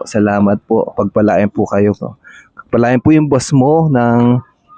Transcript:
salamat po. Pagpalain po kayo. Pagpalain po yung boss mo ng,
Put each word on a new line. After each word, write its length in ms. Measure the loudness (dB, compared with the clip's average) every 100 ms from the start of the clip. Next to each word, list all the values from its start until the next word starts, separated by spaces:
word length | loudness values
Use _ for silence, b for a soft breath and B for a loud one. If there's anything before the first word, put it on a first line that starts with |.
| -2
salamat 560 | -2 0 0 0 -2
po. 320 | -2 -2 -2 -4
Pagpalain 560 | -4 0 0 2 0
po 160 | -2 -4
kayo. 240 | 0 0 -2 -8 -14 B B B -20
Pagpalain 480 | -6 -2 0 0
po 80 | 2
yung 160 | 2 2
boss 240 | -2 0
mo 400 | 0 2 2 0
ng, 480 | 0 0 2 2 0 -4 _ _